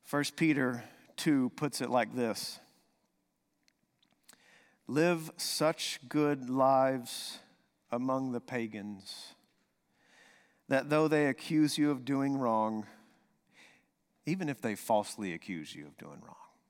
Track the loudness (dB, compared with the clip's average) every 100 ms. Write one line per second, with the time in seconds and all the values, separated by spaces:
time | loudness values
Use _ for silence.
0 | -2 -2 -2 0 2 4 0 -2 -10 -20
1 | _ -4 2 2 2 -2 -6 -4 0 0
2 | 0 0 -2 -2 -8 -12 _ _ _ _
3 | _ _ _ _ _ _ _ _ _ _
4 | _ _ _ -20 _ -20 _ _ -2 2
5 | 4 2 -4 -8 -6 2 2 2 -6 -8
6 | -2 2 2 2 -2 4 6 6 4 0
7 | -6 -10 -10 -14 -18 _ _ _ _ -4
8 | -2 -2 -2 -6 -6 -6 -6 -8 -10 -12
9 | -14 -16 -18 -20 _ _ _ _ _ _
10 | _ -20 -20 _ _ _ 0 0 2 2
11 | 4 4 2 0 0 2 2 4 0 0
12 | -2 -2 0 0 2 2 0 -2 -8 -18
13 | _ _ _ _ _ _ -20 _ _ _
14 | _ _ -6 -4 -2 -4 -4 -4 2 0
15 | 0 -6 -6 -6 -8 -10 -10 -14 -16 -18
16 | -18 -18 -20 -20 -20 _